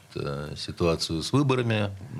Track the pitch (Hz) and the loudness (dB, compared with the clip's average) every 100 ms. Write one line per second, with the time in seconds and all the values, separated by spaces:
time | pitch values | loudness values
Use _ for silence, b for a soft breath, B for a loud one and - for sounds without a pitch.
0 | - - 71 71 73 85 - 76 85 80 | -10 -6 -4 -4 -6 -8 -6 2 2 4
1 | - 82 76 131 143 127 117 107 101 98 | 0 -2 2 2 4 2 2 2 0 -4
2 | 95 - | -10 -10